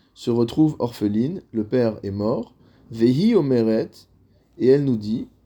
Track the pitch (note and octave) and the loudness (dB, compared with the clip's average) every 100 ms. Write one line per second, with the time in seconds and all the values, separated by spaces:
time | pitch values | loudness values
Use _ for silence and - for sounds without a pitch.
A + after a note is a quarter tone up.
0 | _ - - A#2 A#2 - D#3 D3 A#2+ - | _ -10 -2 0 0 2 0 0 -6 -2
1 | G#2 G#2 C3+ F#3 - A2+ G#2 B2+ A2+ G#2+ | -2 0 -2 -6 -8 -6 -2 0 0 -2
2 | G2+ G2 G#2+ E3+ A#3+ _ _ _ _ A2+ | -8 -4 -4 -4 -6 _ _ _ _ 0
3 | A#2 C3 A3 G#3+ C#3 B2 A2+ A2 - - | 2 4 2 2 2 2 2 0 -4 -12
4 | _ _ _ _ _ - A#2+ C#3+ C#3 A2+ | _ _ _ _ _ -2 4 4 4 -2
5 | G#2 A#2 - _ | -4 -6 -8 _